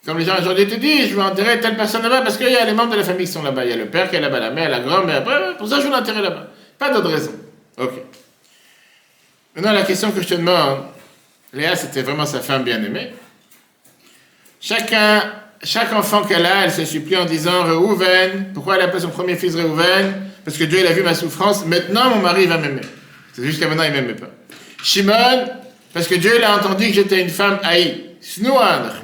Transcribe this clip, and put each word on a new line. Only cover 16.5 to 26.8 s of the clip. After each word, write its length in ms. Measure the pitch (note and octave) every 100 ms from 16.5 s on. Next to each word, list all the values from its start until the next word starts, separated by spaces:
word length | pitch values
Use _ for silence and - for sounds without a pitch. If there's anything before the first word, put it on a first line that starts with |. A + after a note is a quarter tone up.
| G3
elle 80 | F#3
se 120 | D#3
supplie 320 | D#3 D#3 - F#3
en 80 |
disant, « 400 | E3+ D#3+ D#3 F3+
Réhouven, 880 | E3 E3 F#3+ G3 F#3 F#3 F#3 G3 G3
pourquoi 220 | - D3 F#3+
elle 60 |
appelle 180 | F3+ F#3
son 100 | E3+
premier 260 | E3 F3+ E3+
fils 180 | F3+ E3
Réhouven ? 680 | E3 D#3 F3 F#3+ G3 G3 - -
Parce 120 | - D3
que 80 |
Dieu, 140 | D#3+ F3+
il 60 | F3+
a 60 |
vu 100 | E3
ma 120 | E3+
souffrance, 520 | E3 E3+ C#3 F#3+ G3+ D#3+
maintenant 440 | F3 F3 G#3+ B3+
mon 100 | A3+
mari 260 | F3+ F3 F#3
va 100 | E3
m'aimer. » 240 | D3 C3+ A2 - - - -
C'est 100 | -
jusqu'à 240 | C3 D3+ D#3
maintenant, 160 | D#3+
il 80 | D#3+
m'aimait 220 | C#3 B2
pas. « 160 | G#2+ - - _ - - -
Shimon, 680 | - G3 G3 A3 B3 B3+ B3 - - - _
parce 140 | E3+ E3
que 80 |
Dieu, 180 | F3+ F3+ A#3
il 60 |
a 100 | A3
entendu 340 | G#3 G3 F#3+